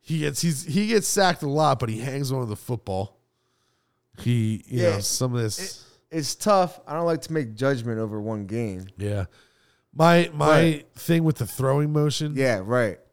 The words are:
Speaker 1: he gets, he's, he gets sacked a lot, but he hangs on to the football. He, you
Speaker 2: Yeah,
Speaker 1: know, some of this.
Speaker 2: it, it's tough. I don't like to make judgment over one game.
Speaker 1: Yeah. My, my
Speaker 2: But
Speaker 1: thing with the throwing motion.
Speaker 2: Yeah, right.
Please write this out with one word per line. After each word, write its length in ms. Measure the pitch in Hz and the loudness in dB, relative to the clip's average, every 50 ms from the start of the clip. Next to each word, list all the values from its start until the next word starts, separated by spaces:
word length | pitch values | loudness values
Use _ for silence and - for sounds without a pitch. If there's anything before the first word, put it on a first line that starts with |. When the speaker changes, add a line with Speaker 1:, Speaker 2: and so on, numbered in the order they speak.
Speaker 1:
he 180 | _ - 156 160 | _ -4 -4 -2
gets, 220 | 151 147 139 - | -2 -2 -2 -2
he's, 200 | - 170 160 131 | -2 -2 -2 -2
he 260 | - 185 131 196 208 214 | -4 -2 0 0 0 4
gets 200 | 233 208 - - | 2 2 2 2
sacked 340 | - 202 196 180 143 - | 0 2 2 2 2 0
a 60 | - 143 | -2 -2
lot, 300 | 139 151 156 151 135 - | 2 2 4 4 2 2
but 100 | 127 117 | 0 -4
he 100 | 110 107 | -4 -6
hangs 300 | 117 135 131 139 143 127 | -6 -6 -4 -4 -4 -2
on 80 | 131 131 | -2 -4
to 60 | 127 | -4
the 100 | 110 104 | -4 -6
football. 640 | - - - 127 113 _ - 95 95 98 - _ _ _ _ _ _ _ _ _ _ _ _ _ _ _ _ _ _ _ _ _ - | -8 -6 -8 -8 -6 _ -6 -4 -4 -4 -6 _ _ _ _ _ _ _ _ _ _ _ _ _ _ _ _ _ _ _ _ _ -6
He, 440 | - 120 123 120 110 110 110 104 - | -2 0 0 2 2 0 -2 -4 -6
you 160 | - 123 120 | -6 -4 0
Speaker 2:
Yeah, 80 | 110 104 101 | 2 2 2
Speaker 1:
know, 40 | 98 | 0
some 340 | 101 - - - 131 127 120 | -2 -4 -2 -2 -2 -2 -2
of 60 | 120 | -2
this. 180 | 113 107 101 - 190 190 - - - - _ _ _ _ | -2 -4 -4 -6 -10 -10 -12 -16 -20 -20 _ _ _ _
Speaker 2:
it, 80 | - 165 | -8 -6
it's 160 | 147 - - | -6 -6 -6
tough. 460 | _ - 214 208 190 180 175 - - - | _ 2 2 4 4 4 0 -2 -12 -14
I 60 | - 147 | -8 -6
don't 120 | 160 170 | -2 0
like 160 | 170 165 156 | 0 -2 -2
to 100 | - - | -4 -4
make 220 | 160 156 143 113 110 | -4 -4 -4 -4 -4
judgment 440 | 107 131 135 139 123 113 120 113 110 | -2 0 0 0 0 -2 -4 -4 -4
over 220 | 113 107 104 107 | -4 -4 -6 -6
one 240 | 104 110 113 104 101 | -6 -6 -6 -6 -6
game. 420 | 92 107 117 120 107 95 92 92 95 - - | -6 -4 -4 -4 -4 -6 -8 -12 -14 -10 -6
Speaker 1:
Yeah. 280 | 101 104 104 101 92 - _ _ _ _ _ _ _ _ _ _ _ _ _ | -4 -4 -2 -2 -4 -6 _ _ _ _ _ _ _ _ _ _ _ _ _
My, 360 | 139 160 170 170 175 170 170 156 | 4 6 6 8 6 4 2 0
my 500 | 147 147 151 156 156 165 165 156 147 - _ | 2 4 6 6 6 6 4 2 0 -6 _
Speaker 2:
But 80 | _ - | _ -14
Speaker 1:
thing 240 | - - 165 165 165 | -2 2 2 2 4
with 120 | 160 - | 2 0
the 100 | - 120 | 0 -4
throwing 460 | 98 - - 127 135 135 143 147 151 | -8 -4 -2 0 2 2 2 2 2
motion. 420 | 151 151 147 151 135 - 156 151 147 | 2 2 2 2 0 -2 -4 -4 -2
Speaker 2:
Yeah, 240 | 135 135 127 113 98 | 0 2 2 2 0
right. 360 | 92 104 120 123 120 104 85 - _ _ | -2 0 0 2 2 0 -2 -6 _ _